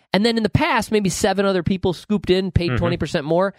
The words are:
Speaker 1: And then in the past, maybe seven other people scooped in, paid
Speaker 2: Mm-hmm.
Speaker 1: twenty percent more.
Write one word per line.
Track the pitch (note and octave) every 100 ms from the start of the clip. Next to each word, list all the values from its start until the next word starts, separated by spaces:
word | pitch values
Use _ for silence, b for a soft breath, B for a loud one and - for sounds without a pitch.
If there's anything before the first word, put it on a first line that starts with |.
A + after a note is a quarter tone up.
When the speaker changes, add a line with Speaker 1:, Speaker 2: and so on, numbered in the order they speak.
| b
Speaker 1:
And | F#3+
then | A3+ A3+
in |
the | G#3+
past, | - D#4+ A#3+ -
maybe | G#3+ G3
seven | - G3+ F#3+ G3
other | F#3
people | E3 F#3+ F#3+
scooped | E3+ - G#3 -
in, | F#3 F#3+
paid | - F3
Speaker 2:
Mm-hmm. | E3
Speaker 1:
twenty | E3+ F3
percent | D#3 F3 C#3+
more. | E3+ G3